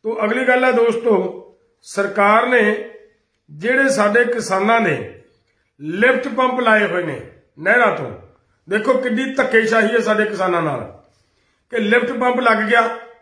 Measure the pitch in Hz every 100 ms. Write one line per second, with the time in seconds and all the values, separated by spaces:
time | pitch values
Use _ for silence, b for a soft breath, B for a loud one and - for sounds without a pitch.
0 | 220 226 214 247 254 254 254 233 233 226
1 | 233 196 185 - - _ _ _ - -
2 | 196 208 202 220 247 247 208 - - -
3 | - _ _ _ _ 147 214 262 277 208
4 | 208 226 247 240 214 190 202 233 196 131
5 | 113 - _ _ _ _ _ _ 151 180
6 | 247 247 269 226 254 247 226 214 196 180
7 | 165 120 - _ _ - 170 240 220 165
8 | 127 92 - _ _ _ - 208 214 247
9 | 247 220 269 269 - 226 220 226 220 240
10 | 220 208 208 196 185 170 160 127 104 -
11 | _ _ _ _ _ _ _ 233 208 233
12 | - 233 247 247 240 214 208 233 226 -
13 | - -